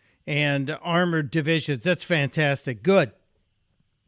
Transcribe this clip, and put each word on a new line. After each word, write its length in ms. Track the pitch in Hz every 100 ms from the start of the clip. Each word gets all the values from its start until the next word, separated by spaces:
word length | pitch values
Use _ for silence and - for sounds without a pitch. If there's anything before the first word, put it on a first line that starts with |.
| _ _ -
and 520 | 143 147 143 135 151
armored 500 | 170 170 180 165 143
divisions. 520 | 165 147 165 147 135
That's 200 | 165 175
fantastic. 800 | - 170 139 - 151 139 - 113
Good. 300 | 120 196 131 - _ _ _ _ _ _ _ _